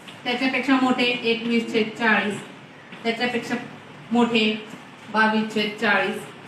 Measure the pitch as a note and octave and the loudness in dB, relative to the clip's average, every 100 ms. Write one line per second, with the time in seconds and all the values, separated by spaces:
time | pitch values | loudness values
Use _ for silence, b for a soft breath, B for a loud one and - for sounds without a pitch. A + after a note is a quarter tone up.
0 | - - B3+ B3 C4+ C4+ C4 C4 B3+ - | -20 -10 -6 -2 0 0 4 4 4 2
1 | B3 B3 A3+ A3+ A#3 A#3 - A#3 G#3+ - | 2 0 0 0 2 0 2 0 0 0
2 | A3+ G#3 G3 F3 - - - - - - | 2 2 0 -4 -10 -16 -20 -20 -18 -6
3 | A3+ A3+ B3 A#3 - A#3+ - - - - | -4 -2 -2 -2 -4 -6 -6 -14 -18 -18
4 | - A#3 A3+ A#3 G#3+ G#3+ - - - - | 0 2 4 4 2 0 -6 -16 -18 -18
5 | - G#3+ A3 A3 G#3+ G#3+ G#3 - A3 G3 | -2 2 4 4 0 0 -2 0 2 2
6 | F#3+ G#3+ - - | 2 -2 -8 -14